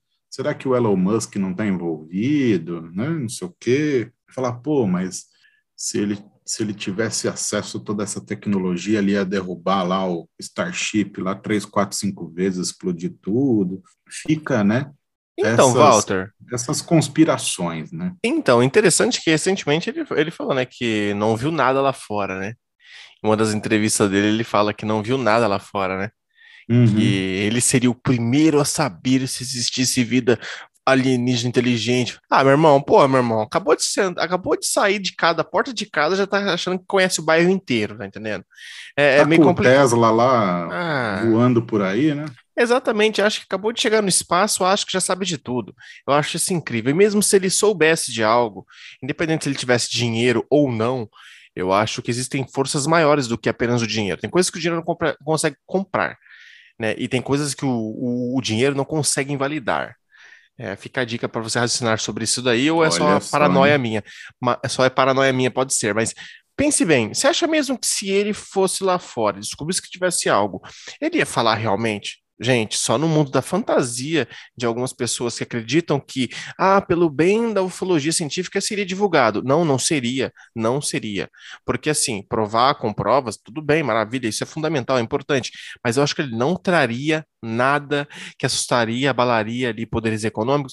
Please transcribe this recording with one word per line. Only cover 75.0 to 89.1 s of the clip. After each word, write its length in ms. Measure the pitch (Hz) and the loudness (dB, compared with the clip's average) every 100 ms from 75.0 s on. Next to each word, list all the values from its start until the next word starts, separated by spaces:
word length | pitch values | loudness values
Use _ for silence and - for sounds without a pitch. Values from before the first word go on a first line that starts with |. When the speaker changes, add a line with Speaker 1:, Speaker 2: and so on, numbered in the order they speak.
| 120 - 120 - | -6 -4 -4 -6
Speaker 2:
que 60 | |
acreditam 580 | 123 123 113 147 170 143 | -8 -8 -2 -2 0 -2
que, 300 | - - 123 - - - | -4 -6 -6 -6 -14 -2
ah, 220 | 180 196 | 2 2
pelo 300 | 190 175 170 | 2 2 2
bem 420 | 139 165 208 233 | 2 2 2 0
da 80 | 202 | -2
ufologia 500 | 185 - 185 175 139 | -2 -4 -2 0 0
científica 500 | 165 156 - 180 202 | -2 -4 -6 -6 -6
seria 240 | 196 202 202 | -4 -4 -4
divulgado. 560 | 190 208 165 117 104 | -2 2 4 4 2
Não, 180 | 123 143 | 2 2
não 160 | 170 131 | 2 0
seria, 540 | - 160 120 131 110 - - - | 0 -2 -2 -2 -4 -8 -14 -4
não 240 | 113 135 | -2 -2
seria. 480 | 143 156 117 101 - - - - - | -2 -6 -4 -6 -8 -12 -20 -10 -6
Porque 240 | 120 - | -4 -2
assim, 340 | 151 - 107 - | 0 -2 -4 -4
provar 500 | 110 107 113 127 143 | -2 0 2 2 2
com 180 | 120 | -2
provas, 420 | 101 101 127 123 98 | -2 2 2 0 -6
tudo 240 | - 120 | -12 -8
bem, 220 | 151 147 | 0 0
maravilha, 440 | 147 110 107 127 120 | 2 0 0 -2 -4
isso 160 | 104 | -4
é 40 | - | -6
fundamental, 500 | - 156 160 110 131 | -6 -4 -2 0 0
é 60 | |
importante, 480 | 117 147 - 139 - - - - | 0 -4 -2 -2 -2 -10 -18 -6
mas 140 | 123 120 | -2 0
eu 40 | |
acho 140 | 143 - | 0 0
que 60 | |
ele 120 | 151 | -4
não 220 | 113 131 180 | -2 0 0
traria 720 | - 175 131 117 147 156 156 _ | 0 2 2 0 -2 -2 -4 _
nada 640 | 113 113 127 143 139 143 143 - - - | -6 0 2 0 -2 -4 -4 -10 -18 -6
que 80 | 135 | -4
assustaria, 640 | - - 127 113 117 139 | -4 0 0 0 0 0